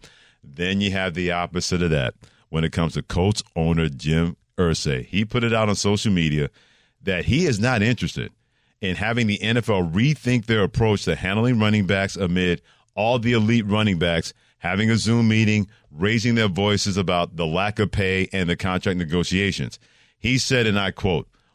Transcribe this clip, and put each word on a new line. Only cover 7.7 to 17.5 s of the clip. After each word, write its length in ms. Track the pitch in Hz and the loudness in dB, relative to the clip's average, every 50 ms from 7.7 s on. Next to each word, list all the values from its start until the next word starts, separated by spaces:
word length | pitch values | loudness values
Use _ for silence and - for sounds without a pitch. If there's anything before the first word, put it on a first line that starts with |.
| 127 107 101 | 2 2 2
interested 500 | 117 123 - 92 - - 69 57 - - _ _ _ _ _ _ _ _ _ | 0 0 -2 -4 -6 -6 -8 -10 -10 -14 _ _ _ _ _ _ _ _ _
in 160 | 104 92 87 | -6 -4 -4
having 300 | 78 101 113 117 120 117 | -2 -2 -2 0 0 0
the 140 | 104 104 - | 0 0 0
N 140 | 104 110 117 | 0 0 0
F 140 | 123 110 - | 0 0 0
L 120 | 104 92 | 0 0
rethink 640 | 90 82 78 101 120 147 151 - - 123 127 120 104 | 0 0 2 2 2 2 2 0 0 0 0 0 0
their 160 | - 113 110 104 | 0 2 2 2
approach 420 | 110 - - 113 110 104 98 - | 0 2 2 2 2 2 2 0
to 100 | - - | -2 -2
handling 420 | - 92 92 98 110 117 127 123 | -2 -2 -2 0 0 2 2 2
running 300 | 110 107 104 107 107 98 | 2 2 4 2 2 2
backs 300 | 85 101 95 98 95 - | 2 0 0 0 -2 -2
amid 440 | 87 98 85 87 92 90 87 87 - - _ _ _ _ _ _ | -2 -2 0 0 2 2 2 0 -2 -4 _ _ _ _ _ _
all 220 | 95 104 117 127 | -2 0 0 0
the 140 | 123 110 120 | 0 2 2
elite 340 | 120 113 107 107 117 120 104 | 2 2 2 2 2 2 2
running 320 | 101 104 107 107 104 95 | 0 0 2 2 2 2
backs 360 | 80 87 87 85 82 - - - _ _ _ _ _ | 2 0 0 0 0 -2 -6 -12 _ _ _ _ _
having 300 | - 85 92 98 110 110 | -6 -4 -2 0 2 2
a 80 | 117 | 2
Zoom 300 | 107 - 110 117 117 113 | 2 2 2 2 4 4
meeting, 400 | 110 110 110 110 104 107 107 98 - - _ _ _ | 4 4 4 4 4 2 2 0 -2 -8 _ _ _
raising 420 | 71 76 90 104 113 117 156 123 117 | -6 -2 -2 0 0 0 0 2 2
their 140 | 113 110 | 2 2
voices 500 | 104 85 92 101 104 104 95 - 101 90 | 2 2 0 2 2 2 0 0 -2 -2
about 380 | 101 92 85 90 87 87 - 85 | -2 0 0 0 0 0 -2 -2
the 100 | 80 85 | -4 -2
lack 320 | 80 | -2